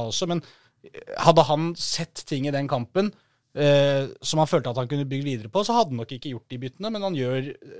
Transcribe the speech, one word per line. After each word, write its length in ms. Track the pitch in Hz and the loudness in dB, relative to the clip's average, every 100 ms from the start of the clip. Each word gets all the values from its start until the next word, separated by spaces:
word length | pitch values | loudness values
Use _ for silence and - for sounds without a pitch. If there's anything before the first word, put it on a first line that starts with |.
| 113 | -4
også, 160 | - 170 | -4 -2
men, 140 | 170 - _ _ _ | -4 -6 _ _ _
eh, 320 | - - - - | -20 -20 -12 2
hadde 240 | 160 165 156 | 6 8 6
han 300 | 151 170 170 | 2 -2 -4
sett 460 | - - 165 - - | -6 -6 -8 -12 -6
ting 220 | 139 143 | -4 -2
i 40 | 139 | -2
den 100 | 139 | -2
kampen, 440 | 131 117 185 202 - _ _ _ - | -4 -2 0 -2 -4 _ _ _ 0
eh, 520 | 147 143 139 139 135 - - | 4 6 4 2 -2 -6 -2
som 160 | 156 | 0
han 80 | 156 | 2
følte 220 | 170 127 | 2 0
at 40 | 120 | -4
han 60 | 120 | -2
kunne 160 | 143 135 | -4 -2
bygge 160 | 135 | -4
videre 260 | 143 120 107 | -4 -6 -4
på, 80 | 190 | -2
så 120 | 208 233 | 2 2
hadde 160 | 180 | 2
han 80 | 120 | -2
nok 140 | 113 131 | -8 -10
ikke 160 | 147 | -10
gjort 160 | 120 _ | -12 _
de 80 | 123 | -10
byttene, 340 | 127 - 208 | -10 -8 -8
men 140 | 214 196 | -4 -2
han 80 | 151 | 0
gjør, 360 | 123 131 139 - - | 0 0 -2 -10 -16